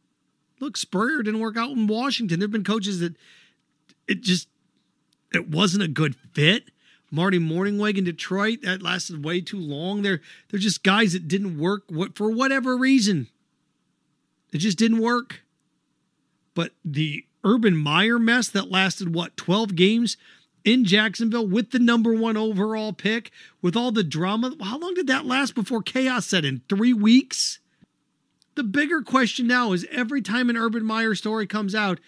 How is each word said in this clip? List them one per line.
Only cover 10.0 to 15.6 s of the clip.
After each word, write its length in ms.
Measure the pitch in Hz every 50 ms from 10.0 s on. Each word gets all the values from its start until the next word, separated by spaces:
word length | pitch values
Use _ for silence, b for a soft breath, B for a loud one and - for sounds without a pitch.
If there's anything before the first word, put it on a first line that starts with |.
They're, 180 | 202 202 185 151 B B B B B _
they're 100 | - 202
just 240 | 196 214 175 - -
guys 280 | 190 190 214 233 196
that 140 | 165 185 165
didn't 320 | 151 170 196 202 190 165 143
work 260 | 156 180 208 202 - -
what, 260 | 165 151 190 185 -
for 160 | - 208 220
whatever 460 | 226 226 262 269 269 269 240 262 254
reason. 520 | 247 262 262 269 262 202 208 196 151 120 - _ _ _ _ _ _ _ _ _ _ _ _ _ _ _ _ _ _ _ _ _ _ _ _
It 60 | - 147
just 200 | 170 220 180 -
didn't 220 | 220 233 226 226
work. 420 | 220 233 240 247 254 - - - _ _ _ _